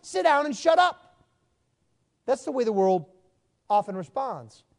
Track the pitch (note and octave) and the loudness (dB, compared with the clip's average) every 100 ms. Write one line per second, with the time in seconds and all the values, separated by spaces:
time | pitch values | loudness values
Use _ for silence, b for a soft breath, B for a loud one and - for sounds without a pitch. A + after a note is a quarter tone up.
0 | - F#4 F4 C#4+ D4 A#3 E4 E4 F4+ D4 | -8 0 2 2 0 -2 2 4 2 0
1 | _ _ _ _ _ _ _ _ _ _ | _ _ _ _ _ _ _ _ _ _
2 | _ _ - C4+ - C4 A3+ G3+ F#3+ F#3 | _ _ -4 -4 -4 -4 -2 2 2 2
3 | D3+ _ _ _ _ _ - G#3 G3+ F#3+ | -2 _ _ _ _ _ -2 -2 -2 -6
4 | E3+ - C4+ E3+ A2+ - _ | -10 -6 -6 -8 -14 -20 _